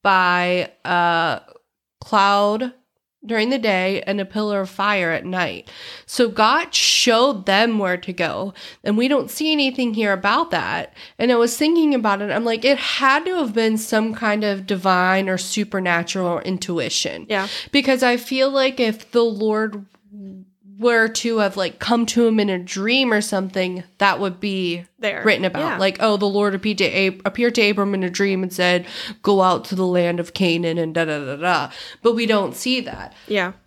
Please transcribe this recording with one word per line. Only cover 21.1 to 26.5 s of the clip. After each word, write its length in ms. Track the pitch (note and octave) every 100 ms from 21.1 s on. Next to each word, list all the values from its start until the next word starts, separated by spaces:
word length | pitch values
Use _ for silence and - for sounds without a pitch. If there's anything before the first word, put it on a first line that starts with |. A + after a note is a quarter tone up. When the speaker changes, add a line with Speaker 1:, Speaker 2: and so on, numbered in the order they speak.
| A3+ A#3 A3+
Speaker 1:
have, 180 | G3+ G3
like, 220 | F3+ -
come 260 | - A#3
to 220 | A3+ A#3+ A#3
him 140 | A3
in 100 | G3+
a 80 | F3+
dream 540 | F3+ F#3+ G#3 C4 B3+
or 80 | G#3+
something, 640 | G#3+ G3 F#3+ F#3+ F#3 F3+ - _
that 200 | G3+ C#3
would 220 | G3 F3+
be 440 | G#3 F#3+ F3+ E3+ F3 _
Speaker 2:
There. 240 | G#3+ -
Speaker 1:
written 200 | G#3+ F#3+
about. 160 | F#3 -
Speaker 2:
Yeah. 180 | D#4+ F3+
Speaker 1:
Like, 200 | G3 F#3+
"Oh, 160 | A3 G#3
the 100 | G3+
Lord 240 | G3+ G#3